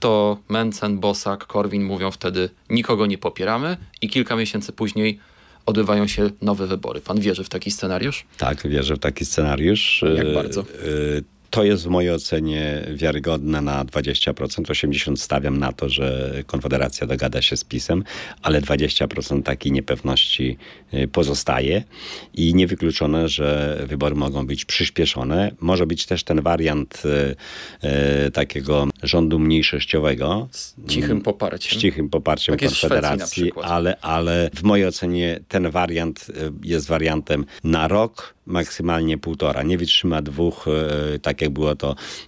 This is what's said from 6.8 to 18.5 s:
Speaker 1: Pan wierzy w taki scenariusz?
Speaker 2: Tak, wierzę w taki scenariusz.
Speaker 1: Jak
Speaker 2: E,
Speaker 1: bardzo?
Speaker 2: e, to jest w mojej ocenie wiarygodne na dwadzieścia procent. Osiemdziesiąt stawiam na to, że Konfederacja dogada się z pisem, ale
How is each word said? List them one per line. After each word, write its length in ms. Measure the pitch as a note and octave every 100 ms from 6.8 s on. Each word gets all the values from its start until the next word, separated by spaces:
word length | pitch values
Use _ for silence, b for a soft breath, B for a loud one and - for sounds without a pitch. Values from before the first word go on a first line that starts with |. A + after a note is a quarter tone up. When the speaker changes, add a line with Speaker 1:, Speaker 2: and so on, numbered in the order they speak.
| A#1 -
Speaker 1:
Pan 200 | - G#2
wierzy 240 | G2+ F2+
w 40 | -
taki 220 | F#2 -
scenariusz? 560 | - F#2+ F#2 A#2+ - - -
Speaker 2:
Tak, 300 | C2 C2 C#2+
wierzę 280 | C#2+ C2+ C#2+
w 20 |
taki 260 | D2+ C2+
scenariusz. 800 | D#2 - D2+ C#2 E2 G#2+ - - D#2 D#2+
Speaker 1:
Jak 100 | D2+
Speaker 2:
E, 80 |
Speaker 1:
bardzo? 260 | D2+ E2 E2
Speaker 2:
e, 40 | - - D#2+ D2+ D2 D2 C#2+ _ _
to 140 | A2+
jest 200 | G#2 G2+
w 40 | F2
mojej 220 | F2+ F2
ocenie 760 | E2+ - E2 D#2 D#2 D#2 D2 D#2
wiarygodne 680 | C#2+ D#2+ D2 C#2 D#2+ D2 D#2
na 240 | C#2+ C#2
dwadzieścia 500 | C2 D2 C#2 C#2+ -
procent. 360 | - - - D#2
Osiemdziesiąt 500 | D2+ D2 C2+ - C2+
stawiam 380 | - C#2 C#2+ C#2
na 140 | C#2
to, 160 | B1+ C#2
że 440 | B1+ C2+ C2 C2 C2+ -
Konfederacja 600 | C2+ - C2+ C2 - B2
dogada 360 | C3 A#2+ B2
się 140 | - -
z 80 |
pisem, 400 | - - - - G2 B B B
ale 180 | -